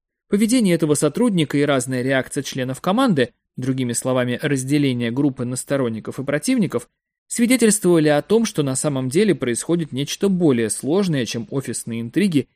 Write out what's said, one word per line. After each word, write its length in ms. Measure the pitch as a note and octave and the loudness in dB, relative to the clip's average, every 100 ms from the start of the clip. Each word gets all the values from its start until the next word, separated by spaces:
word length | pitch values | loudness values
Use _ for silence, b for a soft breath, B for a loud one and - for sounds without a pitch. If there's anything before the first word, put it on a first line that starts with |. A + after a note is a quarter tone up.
| _ _ _ | _ _ _
Поведение 460 | G#3 A3 B3+ G3+ E3+ | 0 2 4 4 4
этого 200 | D#3 D3 | 2 2
сотрудника 640 | D3+ E3 B3 F3+ D3 C#3+ | 0 0 0 2 0 2
и 60 | |
разная 400 | C#3+ C3+ B2 B2+ | 2 0 0 -2
реакция 380 | B2+ C3+ B2 D3 | 0 0 -2 -6
членов 380 | C3 C3+ B2+ B2+ | -6 -6 -6 -6
команды, 520 | F3 G#3+ C4+ D3+ A#2 - _ - | -2 0 2 2 0 -4 _ -8
другими 340 | B2+ C3 B2 | -4 -2 -2
словами, 480 | A#2 C3 B2+ B2 A#2+ | -4 -2 0 0 -2
разделение 720 | D3 C3+ C3 D3 C#3 B2 A#2 | -2 -2 0 0 0 0 -2
группы 320 | A#2+ D3 B2+ | 0 0 -2
на 140 | B2 B2 | -6 -6
сторонников 600 | - C#3 B2 A2 G#2 A#2 | -4 -2 -2 -4 -8 -8
и 40 | |
противников, 640 | C3+ D3 A#3+ C4 E3+ A#2 - _ _ _ - | -4 -4 0 0 0 -2 -8 _ _ _ -10
свидетельствовали 800 | - A#3 B3+ A3+ G3+ F3+ E3+ D3+ | -2 2 4 4 4 4 4 4
о 140 | D3 | 2
том, 240 | - A3 A3+ | 2 0 0
что 180 | - | -2
на 140 | C#3 C3 | -2 -2
самом 320 | D#3+ C3+ C3 | -2 -2 -2
деле 260 | D3 G#3+ D3+ | 0 2 2
происходит 560 | B2 A#2 - E3+ D3+ | -2 -4 -2 -2 -2
нечто 380 | B2+ C#3+ - G3+ | -6 -6 -2 -2
более 400 | F3+ E3+ B2 A2 | 2 4 4 0
сложное, 560 | - C3 F3+ F#3+ C#3+ A2 | -2 -2 0 0 -2 -2
чем 220 | A#2+ A2+ | -6 -6
офисные 500 | C3+ B2+ A2+ - A#2 | -6 -6 -8 -8 -8
интриги 480 | A#2 D#3 G3+ D3 - | -4 0 0 0 -2